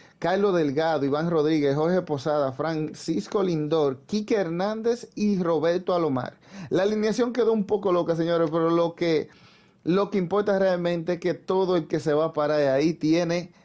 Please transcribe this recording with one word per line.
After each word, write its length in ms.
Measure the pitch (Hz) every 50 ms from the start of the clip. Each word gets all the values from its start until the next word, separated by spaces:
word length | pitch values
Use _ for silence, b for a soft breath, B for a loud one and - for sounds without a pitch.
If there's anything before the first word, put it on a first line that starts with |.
| B B B _
Carlos 340 | - 170 185 196 202 202 180
Delgado, 500 | 170 156 143 131 151 160 165 156 139 139
Iván 260 | 135 143 151 165 175
Rodríguez, 440 | 170 156 147 156 160 151 143 139 139
Jorge 280 | 151 156 170 185 180
Posada, 500 | 180 156 147 135 - 160 147 151 139 131
Francisco 880 | 123 147 147 165 160 156 156 - - - - 165 165 202 202 - - 208
Lindor, 560 | 190 180 165 156 151 147 165 160 147 139 131 131 -
Quique 300 | - 202 214 208 - 233
Hernández 720 | 202 185 160 165 175 190 208 220 220 220 233 240 240 - - _
y 260 | - 208 208 202 180
Roberto 520 | 180 165 165 151 151 170 175 185 180 - 180
Alomar. 400 | 175 165 147 131 127 - - - B B B B 196 170 B
La 120 | - 170 190
alineación 480 | 208 214 214 214 220 202 254 240 247
quedó 200 | 226 254 226 226
un 120 | 226 220 190
poco 280 | - 214 196 196 190
loca, 240 | 180 175 160 170 165
señores, 320 | 165 165 170 170 165 165 151
pero 200 | 156 170 160 165
lo 240 | 170 170 170 165 170
que, 340 | - 170 170 160 147 - B B B B B B B B B B B _
lo 260 | 156 175 196 208 202
que 80 | 208 196
importa 400 | 180 165 190 208 208 214 196 190
realmente 560 | 190 190 180 175 175 175 175 170 160 180 180
es 60 | 170
que 140 | - 175 160
todo 420 | 170 - - 185 190 190 175 180
el 100 | 170 156
que 140 | - 165 156
se 140 | 127 160 147
va 120 | 151 160
a 60 | 156
parar 280 | 139 151 147 147 151 151 143 135
ahí 260 | 131 135 151 175 156
tiene 580 | - 147 156 160 170 175 165 170 180 175 - b b